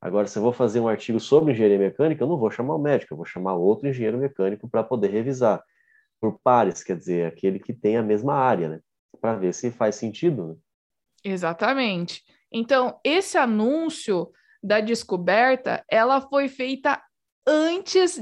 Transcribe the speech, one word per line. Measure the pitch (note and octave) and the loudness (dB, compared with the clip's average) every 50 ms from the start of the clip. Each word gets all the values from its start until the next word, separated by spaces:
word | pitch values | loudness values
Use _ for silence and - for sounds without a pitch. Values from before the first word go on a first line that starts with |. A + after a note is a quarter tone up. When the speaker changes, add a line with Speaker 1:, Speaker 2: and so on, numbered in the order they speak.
Speaker 1:
Agora, | - F2 F2+ G2+ G#2 G2+ | -8 -2 0 0 0 -2
se | - A2 | -2 -2
eu | G#2 | 0
vou | A#2+ A#2+ | 0 0
fazer | - B2+ A2+ G#2 A#2+ | 2 0 0 2 0
um | A2+ A2+ | 0 0
artigo | A2 G#2 - - A2+ A2+ | -2 -2 -2 -4 -4 -4
sobre | - - C#3 D3+ E3 D3+ | 0 4 4 4 4 4
engenharia | C3 A2 A2 G#2 G2+ G2 | 2 4 4 4 6 4
mecânica, | G2 F#2+ F#2+ - C#3+ D#3+ D#3 D3+ A#2 | 2 0 0 0 0 0 0 0 -2
eu | C#3+ | -2
não | F3 D3+ | 0 0
vou | A2+ G#2+ | -2 -2
chamar | - - A#2+ C3+ D#3+ | -2 -4 -4 -4 -2
o | D#3 | -2
médico, | C#3+ D3 C#3+ B2 - - D#2 | 0 0 0 0 -2 -4 -12
eu | D2+ | -14
vou | E2+ | -12
chamar | - - F2+ F2+ F#2+ F#2+ | -12 -10 -6 -4 -4 -2
outro | F2 F2 G2 A2 - - C#3+ | 2 2 2 2 2 0 -4
engenheiro | C3+ B2+ A#2 A2 A2 B2 | -4 -2 -2 -2 -2 -2
mecânico | C#3 C#3 C#3 - F#2+ F#2+ G#2 G#2 - C3 | -4 -4 -4 -2 -2 -2 -2 -6 -6 -4
pra | - A2+ A2 | -2 -2 -2
poder | - C3 A#2 G2+ G2 | -2 -2 0 0 0
revisar. | G2 G#2+ A2+ C3+ C3+ B2+ B2+ A2 G2 F2 - _ _ _ _ _ _ _ _ _ _ _ | 0 -2 -2 -2 -2 0 2 2 2 0 -4 _ _ _ _ _ _ _ _ _ _ _
Por | - A2 - - - | -4 -4 -4 0 2
pares, | B2+ B2 A#2+ A2 F#2 F2 - - | 4 4 4 4 2 0 -4 -6
quer | - F#2+ E2 | -8 -8 -6
dizer, | - F2+ F2+ F2 E2+ E2 | -4 -4 -2 -2 -2 -2
aquele | E2 - - F#2+ F#2+ G2 | -4 -2 -2 -2 -2 -2
que | - - - | -6 -10 -8
tem | - - G#2 A2 A#2 | -4 -2 0 0 0
a | A2+ | 0
mesma | G#2+ G#2+ G#2 A2 C3+ D3 | 0 0 0 0 0 0
área, | C#3+ C3 B2+ A2+ F2+ E2+ D#2 | 0 2 2 2 0 -2 -4
né? | D#2 E2 - _ _ _ _ _ - - | -6 -10 -14 _ _ _ _ _ -12 -6
Pra | - A2+ A2+ | -4 -4 -2
ver | G2 F#2+ F2+ F2 | -2 -2 -2 -2
se | - - A#2+ | -2 -6 -6
faz | A#2+ - A#2+ G#2+ G#2 | -4 -2 0 -2 0
sentido, | - - A2+ G#2 - - F3 D#3 A2 F2 D#2+ | -2 -6 -8 -6 -2 0 0 0 -2 -4 -10
né? | D#2+ - _ _ _ _ _ _ _ _ _ _ _ _ - | -12 -16 _ _ _ _ _ _ _ _ _ _ _ _ -8
Speaker 2:
Exatamente. | G3+ F#3+ F#3 F3 E3 E3 E3+ G3 A3 C4+ C#4 B3+ A3 F#3+ F3 F3 F3 - - - _ _ _ _ _ | -8 -6 -4 -4 -4 -4 -2 -2 0 0 0 -2 -2 -2 -4 -4 -6 -10 -14 -18 _ _ _ _ _
Então, | - A3+ A#3 A#3 C#4 C4 B3+ A#3+ - - - | -6 -6 -2 2 2 2 2 0 -2 -4 -2
esse | C4 D4+ F4+ F#4+ - - E4+ | 0 2 0 0 0 2 2
anúncio | C#4 A#3+ A3 G#3+ G#3+ A#3+ C#4+ D#4+ E4 D#4+ - - - - G3 F3 E3+ - - _ _ _ _ _ - | 2 2 2 2 2 2 0 0 -2 -4 -6 -6 -4 -2 -2 -2 -2 -6 -10 _ _ _ _ _ -2
da | G3 G#3 A3 | 0 0 2
descoberta, | G#3+ A3 A#3 A3 - - F#3+ F3+ F3 F#3 F#3 G#3+ A#3+ C4 C4 B3+ B3+ - - - - - | 2 0 -2 -4 -2 -4 -6 -2 0 2 4 4 4 4 2 0 0 -2 -4 -4 -2 0
ela | - A3 A3+ B3 C4+ C4+ | 2 2 4 4 2 0
foi | C4 C4+ - C#4 C#4 C4 | 0 0 0 0 0 -2
feita | C4 - B3+ B3+ C4+ C4 - D4 C#4 - - _ _ _ _ _ _ _ _ - | -2 -6 -6 -6 -4 -2 -2 -2 -2 -2 -6 _ _ _ _ _ _ _ _ 2
antes | D4+ D4+ D#4 E4 F4 F#4 F#4+ - - F#4 F#4 E4+ - C#4 | 2 4 2 2 0 -2 -4 0 2 2 2 2 0 -4